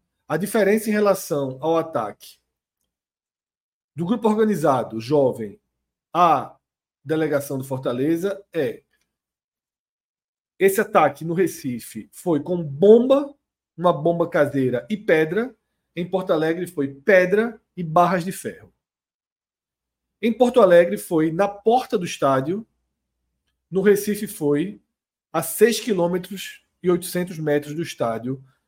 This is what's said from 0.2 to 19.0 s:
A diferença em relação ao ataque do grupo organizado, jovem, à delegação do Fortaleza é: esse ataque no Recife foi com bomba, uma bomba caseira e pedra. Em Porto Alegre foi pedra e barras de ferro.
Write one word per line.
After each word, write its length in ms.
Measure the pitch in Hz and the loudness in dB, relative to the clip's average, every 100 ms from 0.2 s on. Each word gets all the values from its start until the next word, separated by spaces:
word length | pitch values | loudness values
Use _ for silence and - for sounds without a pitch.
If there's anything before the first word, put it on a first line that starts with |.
| - | -6
A 80 | 156 | -4
diferença 540 | 196 233 190 220 226 | -2 0 2 2 0
em 20 | |
relação 640 | 208 202 190 - 151 135 131 | 0 2 0 -2 -4 -4 -4
ao 160 | 160 165 | -2 0
ataque 600 | 160 131 107 - - - _ _ _ _ _ _ _ _ _ _ _ _ _ _ _ - | 0 -4 -6 -10 -20 -20 _ _ _ _ _ _ _ _ _ _ _ _ _ _ _ -8
do 80 | 170 | -4
grupo 220 | 240 220 | 0 0
organizado, 720 | 214 220 190 151 131 107 113 | 2 0 2 2 0 -2 -8
jovem, 580 | 113 151 131 113 107 95 _ _ _ _ _ | 0 2 2 0 -8 -14 _ _ _ _ _
à 420 | 165 175 185 104 - _ _ _ _ | 2 4 4 -2 -14 _ _ _ _
delegação 540 | 135 156 156 147 - 135 | -6 -4 -2 -2 -4 -8
do 60 | |
Fortaleza 840 | 127 131 135 123 143 165 190 190 - | -8 -6 -6 -2 -2 -2 -4 -8 -8
é: 300 | 170 131 - _ _ _ _ _ _ _ _ _ _ _ _ _ _ _ _ _ _ | -6 -6 -6 _ _ _ _ _ _ _ _ _ _ _ _ _ _ _ _ _ _
esse 200 | 190 196 | 2 2
ataque 460 | 208 196 151 139 160 | 0 2 2 0 -6
no 80 | |
Recife 720 | 170 175 - 135 120 - 110 - | -2 -2 -4 -8 -8 -10 -14 -16
foi 280 | - 180 151 | -10 -4 -4
com 240 | 151 175 | -2 -6
bomba, 720 | 160 139 196 233 254 269 285 - _ _ _ - | -6 2 8 8 6 2 0 -10 _ _ _ -2
uma 160 | 175 | 0
bomba 380 | 160 160 170 165 | 0 0 0 -2
caseira 560 | 175 143 139 127 120 - | 0 0 0 0 -2 -4
e 80 | 214 | -6
pedra. 640 | - 160 156 180 247 - _ _ _ - | 2 2 2 -2 -4 -8 _ _ _ -10
Em 120 | 175 | -4
Porto 240 | 185 185 | -4 0
Alegre 360 | 165 160 165 175 | 0 0 -2 -6
foi 260 | 151 139 | -6 -6
pedra 640 | 139 - 190 180 202 233 220 _ - | -4 4 4 4 0 -2 -6 _ -12
e 60 | |
barras 420 | 170 160 175 180 | -2 2 2 0
de 80 | 175 | -6
ferro. 400 | 185 123 95 - _ _ _ | -10 -12 -14 -20 _ _ _